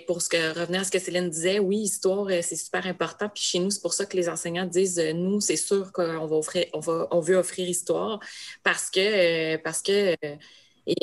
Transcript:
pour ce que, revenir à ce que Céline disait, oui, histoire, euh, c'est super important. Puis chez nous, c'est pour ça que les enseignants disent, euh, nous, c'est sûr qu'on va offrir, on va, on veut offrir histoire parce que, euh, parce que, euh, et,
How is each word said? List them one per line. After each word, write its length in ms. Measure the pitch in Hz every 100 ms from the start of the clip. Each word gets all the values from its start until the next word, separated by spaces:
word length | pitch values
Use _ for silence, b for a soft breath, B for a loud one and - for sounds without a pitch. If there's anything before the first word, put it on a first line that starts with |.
| 175
pour 140 | 175
ce 80 | -
que, 300 | 170 160 160
revenir 220 | 170 185
à 40 |
ce 60 | 190
que 80 | 190
Céline 320 | 180 175 180
disait, 300 | 160 175 202
oui, 180 | 190 208
histoire, 480 | 208 - 190 196 196
euh, 140 | 175
c'est 140 | 170 160
super 280 | - 190 185
important. 420 | 180 165 - 208
Puis 140 | 208
chez 160 | - 180
nous, 100 | 185
c'est 100 | 202
pour 140 | 170
ça 100 | 170
que 120 | 202 185
les 120 | 175
enseignants 380 | 165 170 170 185
disent, 320 | 175 190 175
euh, 140 | 156
nous, 280 | 165 185 208
c'est 160 | 202 156
sûr 360 | - 196 190
qu'on 340 | - 170 160 156
va 100 | 156
offrir, 300 | 156 180 -
on 60 | 156
va, 260 | 160 165 -
on 80 | 175
veut 160 | 156 185
offrir 300 | 170 - 180
histoire 520 | 175 - 165 196 214 B B B B
parce 260 | 196 170 -
que, 640 | 185 202 208 175 165 160
euh, 40 | 160
parce 180 | 160 160
que, 300 | - 202 196
euh, 260 | 160 151 147 B B B B -
et, 100 | -